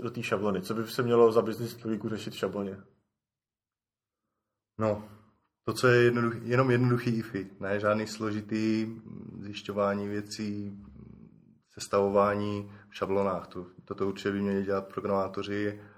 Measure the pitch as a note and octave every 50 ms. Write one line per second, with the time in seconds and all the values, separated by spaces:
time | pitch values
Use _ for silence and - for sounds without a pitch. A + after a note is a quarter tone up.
0 | A#2+ A2+ - A#2+ A#2 - A2+ G2 G#2 G#2 F#2+ F2+ F#2 - A2 A2+ A2+ - - -
1 | B2 A#2 A#2+ A#2 A#2 A2+ A2 A#2 G2+ A2 A2 B2 A#2+ A2 - - - A2+ A2 G2+
2 | A2+ A2 A2 G2 - G#2+ - - A2 F#2+ F#2 G2+ G2+ G2 F#2+ G2+ - - _ _
3 | _ _ _ _ _ _ _ _ _ _ _ _ _ _ _ _ _ _ _ _
4 | _ _ _ _ _ _ _ _ _ _ _ _ _ _ _ - A2 G#2+ G#2 -
5 | - - - - _ _ _ _ _ _ _ _ _ A#2+ A2+ - - B2+ A#2+ A#2+
6 | A#2+ A#2+ A#2+ A#2+ A#2 A#2 A2+ A#2+ A2+ A2+ B2 B2+ C3+ C3 A#2+ A#2+ B2+ B2 B2 A#2+
7 | - B2 A2+ A2+ G#2+ - - G2 F#2+ F#2+ - - G2+ F#2+ G2+ G#2 G#2 G#2 G#2+ A2
8 | A2 G#2+ - - A2 G#2+ G#2 G#2+ G#2 G#2 G#2+ A2 A2 A2 A2 A2 A2 A2 A2+ A2+
9 | - - - - - - - - G2 G2+ G#2 G#2 - - G2+ G2+ G2+ G2+ G2+ G2+
10 | G2+ G2+ G#2 G#2 G#2 G#2 - - G#2+ - G#3 - G3+ G3+ - G2+ - - - -
11 | - - - - - - - - _ - _ _ _ _ _ - - - - G2+
12 | G2+ G2+ G2 G2+ G2+ G#2 G#2 G#2 G#2 G#2 G#2 G#2 G2+ G2+ - - - - - -
13 | G2 F#2 F#2+ G2+ G2 G2 F#2 E2+ E2 - - F#2 F2+ - - - - - G2+ -
14 | G2 G2 F#2+ - - G#2 G2 G2+ G2+ G2+ G2 G2 G2+ G2 G2 F#2+ G2 - - G2
15 | F#2 G2+ G2 G2 F#2+ G2 G2 G2+ F#2+ G2+ G2+ G#2 G#2 G#2 G2+ G2+ - - -